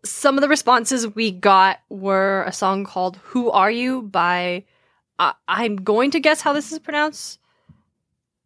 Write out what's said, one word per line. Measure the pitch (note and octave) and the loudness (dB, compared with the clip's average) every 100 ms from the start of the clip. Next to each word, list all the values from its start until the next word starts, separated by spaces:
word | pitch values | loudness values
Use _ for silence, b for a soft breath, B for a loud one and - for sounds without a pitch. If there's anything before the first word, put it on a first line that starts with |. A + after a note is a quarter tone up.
some | - - C#4+ C4+ | -12 -2 0 2
of | |
the | C#4+ | 2
responses | D4+ - B3 A#3 C4 A3+ | 2 2 2 2 -2 -4
we | G#3+ A3 | -2 -4
got | F#3 G#3 F#3+ F#3+ - - | 0 4 6 6 2 -8
were | G3+ G3 F#3+ G3 F#3+ F#3 | -8 -2 0 0 -2 -4
a | |
song | - G3 G3 | -2 -2 -2
called | G3 F#3 F#3 F#3 | -4 -4 -6 -6
"Who | - B3 A#3+ | -6 -4 0
Are | - G3 | 2 2
You" | A#3 B3+ C4 | 0 -2 -4
by, | G#3+ F#3+ F3 F3+ F3+ F3+ - _ _ _ _ - | -4 0 0 0 -2 -6 -10 _ _ _ _ -2
uh, | E3+ - - | -2 -2 -4
I'm | F#3 A#3 G3+ | -2 -2 -4
going | F#3+ G#3+ C#4 | -2 0 2
to | D#4+ | 2
guess | D4+ D#4 | 2 2
how | D4+ | 0
this | C#4+ C#4+ | -2 -4
is | D#4 | -10
pronounced, | - D4 D4+ D4+ - - b b b _ _ _ _ _ _ _ | -6 -4 -4 -6 -14 -18 b b b _ _ _ _ _ _ _